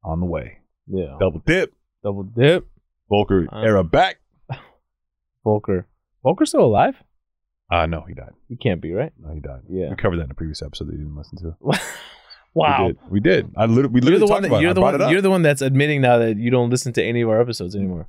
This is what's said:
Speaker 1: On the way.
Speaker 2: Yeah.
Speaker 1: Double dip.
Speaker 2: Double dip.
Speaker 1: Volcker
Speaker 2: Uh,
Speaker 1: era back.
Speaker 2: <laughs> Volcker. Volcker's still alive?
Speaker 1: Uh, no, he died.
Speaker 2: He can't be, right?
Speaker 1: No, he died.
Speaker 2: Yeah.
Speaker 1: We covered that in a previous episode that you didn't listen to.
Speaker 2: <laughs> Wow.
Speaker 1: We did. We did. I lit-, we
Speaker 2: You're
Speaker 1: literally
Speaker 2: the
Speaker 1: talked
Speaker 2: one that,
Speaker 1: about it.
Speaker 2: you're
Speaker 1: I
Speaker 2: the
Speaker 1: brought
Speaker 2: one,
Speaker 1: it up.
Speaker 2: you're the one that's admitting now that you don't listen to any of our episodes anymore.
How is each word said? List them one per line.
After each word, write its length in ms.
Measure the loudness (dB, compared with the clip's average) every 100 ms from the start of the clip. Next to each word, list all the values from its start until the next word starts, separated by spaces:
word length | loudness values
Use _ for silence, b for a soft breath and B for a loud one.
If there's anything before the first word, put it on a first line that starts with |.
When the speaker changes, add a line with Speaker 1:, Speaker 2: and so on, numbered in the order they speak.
Speaker 1:
On 160 | -6 -6
the 60 | -4
way. 320 | -6 -10 -20 _ _ _
Speaker 2:
Yeah. 280 | -8 -8 -4
Speaker 1:
Double 240 | -4 -2 -2
dip. 300 | -2 -2 _ _ _
Speaker 2:
Double 200 | -8 -8
dip. 440 | -8 0 2 2 -2 _ _ _ _
Speaker 1:
Volcker 360 | 0 2 2 0
Speaker 2:
Uh, 80 | -2
Speaker 1:
era 220 | 2 2
back. 360 | 2 2 2 -2 _ _ _
Speaker 2:
<laughs> 80 | B B B _ _ _ _ _ _ -2
Volcker. 400 | -2 -2 -4 -4 _ _ _
Volcker's 260 | -4 0 0
still 160 | 2 2
alive? 300 | 4 2 0 _ _ _ _ _ _ _
Speaker 1:
Uh, 140 | -2 0
no, 160 | -4 -10
he 60 |
died. 200 | -18 -18 _ _
Speaker 2:
He 80 | -6
can't 260 | -4 -4
be, 120 | -4
right? 180 | -6 -6 _
Speaker 1:
No, 140 | -16
he 60 | -14
died. 220 | -14 -16 -12
Speaker 2:
Yeah. 200 | -8 -8
Speaker 1:
We 60 | -4
covered 220 | -2 -2
that 80 | -6
in 60 |
a 40 | -8
previous 260 | -10 -10
episode 260 | -14 -12 -12
that 60 |
you 60 | -10
didn't 160 | -12 -14
listen 200 | -16 -14
to. 400 | -14 -10 -6 -6 B
Speaker 2:
<laughs> 40 | B B B B B B 0
Wow. 300 | 0 2 0
Speaker 1:
We 80 |
did. 60 | -4 -4
We 100 | -2
did. 320 | 2 0 -2 -2
I 80 | 2
lit-, 260 | 4 4
we 80 | 4
Speaker 2:
You're 120 | 4
Speaker 1:
literally 80 | 4
Speaker 2:
the 80 | 4
Speaker 1:
talked 40 |
Speaker 2:
one 80 | 2
that, 40 | 2
Speaker 1:
about 80 | 2
it. 40 |
Speaker 2:
you're 80 | 2
Speaker 1:
I 40 |
Speaker 2:
the 60 | 4
Speaker 1:
brought 100 | 2
Speaker 2:
one, 80 | 2
Speaker 1:
it 40 | 2
up. 60 |
Speaker 2:
you're 100 | 2
the 80 | 2
one 100 | 4
that's 200 | 2 2
admitting 380 | 2 2 2 2
now 180 | 4 4
that 180 | 4 0
you 140 | 0
don't 180 | 2 2
listen 240 | 0 -2
to 100 | -2
any 180 | 0 0
of 80 | 2
our 120 | 2
episodes 340 | 0 -2 -8 -6
anymore. 320 | -6 -6